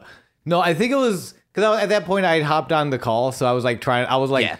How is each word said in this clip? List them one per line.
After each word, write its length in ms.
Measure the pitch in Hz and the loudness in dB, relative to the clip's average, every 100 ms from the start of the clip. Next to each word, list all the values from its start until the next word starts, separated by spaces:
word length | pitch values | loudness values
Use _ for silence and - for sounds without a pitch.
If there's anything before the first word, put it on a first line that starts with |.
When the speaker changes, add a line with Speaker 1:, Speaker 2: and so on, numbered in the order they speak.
| - - | -12 -20
Speaker 1:
<laughs> 220 | _ _ - | _ _ -2
no, 140 | 170 | 0
I 120 | 175 | 0
think 180 | 160 233 | 0 0
it 40 | 269 | 2
was, 380 | 247 185 123 - _ | 0 -2 -8 -18 _
'cause 100 | - | 0
I, 180 | 214 214 | 0 2
at 80 | 196 | 2
that 160 | 208 170 | 0 0
point 180 | 196 185 | 0 2
I 80 | |
had 80 | 160 | 2
hopped 280 | 147 151 147 | 2 -2 0
on 180 | 160 147 | 0 0
the 80 | 127 | -2
call, 320 | 123 113 131 | -2 0 -2
so 140 | 123 127 | 0 0
I 60 | |
was, 100 | 123 | 0
like, 160 | 120 120 | 0 -2
trying, 260 | - 123 127 | 0 0 0
I 100 | 131 | 0
was, 140 | 135 | 0
like, 140 | 135 | 0
Speaker 2:
Yeah. 100 | 95 | 0